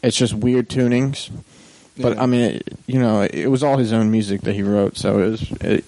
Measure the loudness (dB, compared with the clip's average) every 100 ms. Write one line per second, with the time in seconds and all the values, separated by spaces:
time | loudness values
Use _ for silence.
0 | 0 0 0 0 0 0 0 0 2 2
1 | 0 -4 -10 -16 -18 -20 -20 -20 -20 -4
2 | -2 0 2 2 2 -2 -10 -14 -4 0
3 | 2 2 0 0 0 0 2 2 2 2
4 | 2 2 0 -4 -4 -2 0 2 0 0
5 | 0 2 0 -2 -6 -6 -2 -2